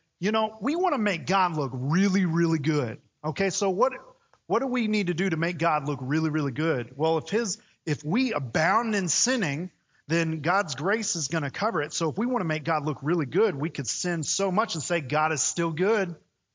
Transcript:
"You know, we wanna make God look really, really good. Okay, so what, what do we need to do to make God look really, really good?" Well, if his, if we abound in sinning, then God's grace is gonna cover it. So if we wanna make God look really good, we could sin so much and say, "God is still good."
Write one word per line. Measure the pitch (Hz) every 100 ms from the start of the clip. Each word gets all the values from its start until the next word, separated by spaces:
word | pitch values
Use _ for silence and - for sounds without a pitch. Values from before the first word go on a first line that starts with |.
| _ -
"You | 185
know, | 220 214 220
we | 220 330
wanna | 370 269
make | 208 170
God | 131 190 180 156
look | 135
really, | 127 135 165 196 190 185
really | 165 170 160
good. | 143 151 120 110 _ _
Okay, | 151 151 196
so | 180 196
what, | 180 254 254 - - _ _ -
what | 202
do | 262
we | 247 220
need | 214 180
to |
do | 160 190
to | 160
make | 165 170
God | 165 151 143
look | 139
really, | 127 151 160
really | 151 143
good?" | 127 160 139 117 -
Well, | 160 160
if | 160
his, | 208 226 - _ _ -
if | 147
we | 151 202 262
abound | - 131 165 160 208 233
in | 208 180
sinning, | - - 262 170 139 180 _ _ _ -
then | 165 165 160
God's | 147 190 185
grace | 127 160 220 208 165
is | 147
gonna | 165 143
cover | - 214 190
it. | 147
So | - 165
if | 147
we | 240
wanna | 247
make | 170 156
God | 151 156
look | 147 147
really | 135 175
good, | 139 156 220 143
we | 160
could | - 120
sin | - 180 170
so | 156 - 196
much | 185 226
and | 165
say, | 127 170
"God | 135 147 156
is | 156
still | - - 170
good." | 156 185 220 185 165 _ _ _